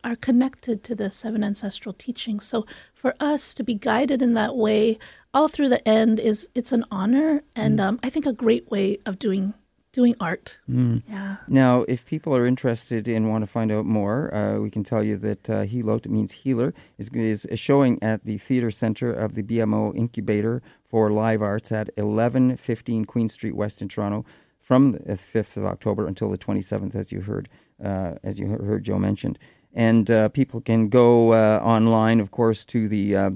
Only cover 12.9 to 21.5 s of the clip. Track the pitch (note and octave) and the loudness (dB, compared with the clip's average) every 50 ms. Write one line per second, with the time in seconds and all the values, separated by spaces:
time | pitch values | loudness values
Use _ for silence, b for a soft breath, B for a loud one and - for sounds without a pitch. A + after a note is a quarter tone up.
12.9 | B2 A2+ G#2+ A#2+ A#2 A2 A2 A2 G#2+ A2 G#2+ G2+ - A#2 A2 A2 G#2+ G#2+ G#2+ - | -6 -4 -2 -2 0 0 0 0 0 -2 -4 -4 -4 -2 -2 0 0 -2 -2 0
13.9 | A2 G#2+ G2+ G2 G#2+ C3 D#3 - - G#2 G#2 G#2 G#2 G#2+ G#2+ G#2+ - A2 G2+ - | 0 0 0 0 -2 -2 -4 -4 -4 -2 -2 -2 -2 -2 -4 -4 -6 -6 -6 -4
14.9 | A#2+ A2 G#2+ G#2+ G#2 G2 G#2 G#2+ G#2 - - - A2 G#2+ G#2 G2+ A2+ B2 A#2 G#2+ | -2 -2 0 0 -2 -4 -4 -6 -6 -6 -4 -4 -4 -2 -2 -4 -4 -4 -2 -2
15.9 | A2 A#2 - A2+ A2 G#2+ A2 - - - - C3 C3 A2+ A#2+ D3 - b b b | -2 -2 -2 -2 -2 -2 -2 -4 -6 -8 -4 -2 0 0 0 -2 -4 b b b
16.9 | b b G#2 A2 A#2+ A#2 A2+ A2 G#2+ G#2 - - - A2+ - - C#3 C#3 C#3 B2+ | b b -12 -8 -4 -2 0 0 -2 -2 -4 -8 -8 -6 0 2 4 4 4 4
17.9 | A#2 - - A2 A2 G#2 - A2 G#2+ G2 - - C3 B2+ A#2+ A2+ G#2 - - A2+ | 2 0 0 -2 -2 -2 -4 -6 -8 -8 -4 -2 -2 0 0 -2 -4 -2 -2 -2
18.9 | G#2+ - B2 A#2+ A2+ - G#2+ G#2+ - A2 G#2 G#2+ A#2 A2+ A2+ G#2+ G#2+ G#2+ A2 G#2+ | -2 -2 -4 -4 -4 -2 -4 -4 -4 -6 -6 -4 -2 0 0 2 0 0 0 -2
19.9 | - - A#2+ A#2 - - G#2 A#2 G#2+ G#2 G#2 A2+ A#2 B2 b b b b b - | -2 -2 -4 -4 -4 -6 -4 -2 -2 0 0 -2 -4 -4 b b b b b -4
20.9 | - A2+ A2 G#2+ G#2 G#2+ A2 A2+ A2 G#2+ G#2+ G2+ | 0 2 2 2 2 2 0 0 0 0 0 -2